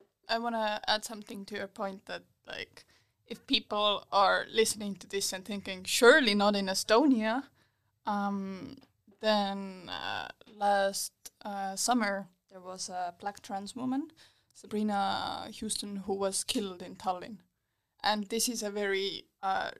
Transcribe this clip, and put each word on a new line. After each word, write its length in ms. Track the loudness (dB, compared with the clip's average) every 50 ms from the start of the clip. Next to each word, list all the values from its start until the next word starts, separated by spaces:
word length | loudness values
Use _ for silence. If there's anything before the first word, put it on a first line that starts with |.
| _ _ _ _ _ -4
I 100 | -4 -2
wanna 420 | -2 -2 -4 -2 -2 -2 -4 -4 -2
add 180 | -2 -2 -2 -2
something 420 | -6 -12 -12 -14 -14 -14 -14 -12
to 80 | -10 -8
your 140 | -8 -8 -8
point 360 | -8 -8 -8 -8 -8 -10 -12
that, 160 | -12 -12 -12 -12 _ _ _ _
like, 380 | -12 -10 -10 -10 -12 -14 -20 -20 _ _ _ _ _ _ _ _
if 200 | -16 -16 -12 -4
people 600 | 0 0 0 0 0 -2 0 0 0 0 -2 -4 0 4
are 340 | 4 6 6 4 2 0 0
listening 460 | 2 2 2 2 2 -4 -6 -8 -8
to 100 | -10 -10
this 260 | -8 -6 -4 -4 -4 -6
and 120 | -6 -8
thinking, 400 | -8 -8 -8 -6 -8 -8 -8 -4
"Surely 500 | -2 2 8 10 10 10 10 8 6 4
not 220 | 4 4 4 4
in 100 | 2 2
Estonia," 760 | 0 -2 -2 2 4 6 6 8 6 6 4 2 0 -2 -2 -4 -8 _ _ _ _ _ _ _ _ _ _ -6
um, 680 | -4 -2 -2 0 -2 -2 -4 -6 -8 -10 -10 -12 -14 -14 -16 -20 _ _ _ _ _ _ _
then, 680 | 0 2 2 2 2 0 -2 -6 -8 -10 -10 -12 -12 -12
uh, 400 | -10 -8 -6 -4 -4 -4 -6 -8 -12 -16 -20 -20
last, 640 | -8 -2 2 2 4 4 2 0 0 -4 -6 -8 _ _ -20 -20 _ -14 -12
uh, 340 | -10 -8 -6 -6 -6 -4
summer 520 | -2 0 2 2 2 2 0 -2 -4 -6 -10 _ _ _ _
there 100 | -20 -18
was 280 | -14 -14 -12 -10 -10 -8
a 260 | -6 -6 -6 -6 -2 0
black 200 | 0 0 0 0
trans 340 | -8 -8 -6 -6 -6 -6 -6
woman, 340 | -4 -2 0 0 0 0 -2 -6 -16 -20 -20 _ _ _ _ _
Sabrina 960 | -20 -10 -4 -2 0 2 2 2 2 2 2 0 0 -2 -4 -4 -6 -8 -10 -10
Houston, 440 | -8 -6 -4 -4 -4 -4 -6 -8
who 180 | -6 -4 -4 -2
was 300 | 0 0 0 0 -2 -2
killed 380 | -2 -2 -2 -2 -4 -6 -10 -12
in 140 | -14 -14
Tallinn. 420 | -8 -4 -4 -4 -4 -6 -12 -14 -16 -20 _ _ _ _ _ _ _ _ _ _ _ 0
And 260 | 0 0 0 0 -2
this 200 | 0 0 0 0
is 140 | -2 -2 -4
a 80 | -4
very, 580 | -4 -2 0 0 0 0 0 -2 -6 -8 -12 _ _ _ -4
uh, 280 | -2 -2 -2 -2 -4 -8 -10